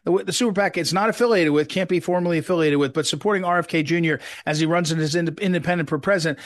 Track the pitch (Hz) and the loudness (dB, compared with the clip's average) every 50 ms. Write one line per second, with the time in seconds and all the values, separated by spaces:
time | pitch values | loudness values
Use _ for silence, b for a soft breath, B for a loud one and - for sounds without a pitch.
0 | B 170 175 196 190 190 - - 254 233 190 196 202 185 - 175 160 - 165 190 | B 0 0 0 0 -2 -2 0 0 0 2 2 0 0 0 -2 -4 -2 0 0
1 | 208 226 214 - 240 233 226 185 165 151 147 151 151 151 - 185 185 165 185 170 | 0 0 0 2 2 2 4 4 4 4 4 2 2 0 -2 -2 -2 0 0 -2
2 | - - 180 180 175 175 170 156 147 - 185 170 160 151 143 143 143 135 139 160 | 0 0 0 0 0 0 0 -2 0 0 0 2 2 2 2 2 2 0 0 -2
3 | 147 - - 147 - 208 208 190 185 175 175 175 165 - - 165 151 139 165 175 | -2 -2 -2 -2 0 0 0 0 2 2 0 0 0 0 0 -2 0 0 0 0
4 | 170 160 151 127 B B B B B 156 151 151 160 156 170 175 175 151 165 160 | 2 0 0 -2 B B B B B -4 -2 0 0 2 2 0 0 0 -2 -2
5 | 156 147 147 175 170 165 156 - 202 185 180 170 135 170 175 175 156 - 160 143 | -2 0 0 -2 -2 -2 -4 -4 -2 -2 0 0 0 0 0 0 -2 -2 -2 -2
6 | - 190 202 180 156 160 143 - B | 0 0 0 0 0 -2 -4 -6 B